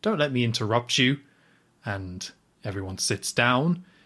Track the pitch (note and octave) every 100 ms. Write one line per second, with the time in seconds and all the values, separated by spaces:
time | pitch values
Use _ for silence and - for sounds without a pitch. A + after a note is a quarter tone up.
0 | G#3+ F#3 D3 B2+ A#2 A#2 G#2+ A#2+ A#2+ -
1 | B2+ C3+ - _ _ _ _ _ A2 G2
2 | F#2 F2+ - - _ _ G#2+ G2 F#2+ F#2+
3 | - G2+ - - A#2+ B2 D#3+ F3 - _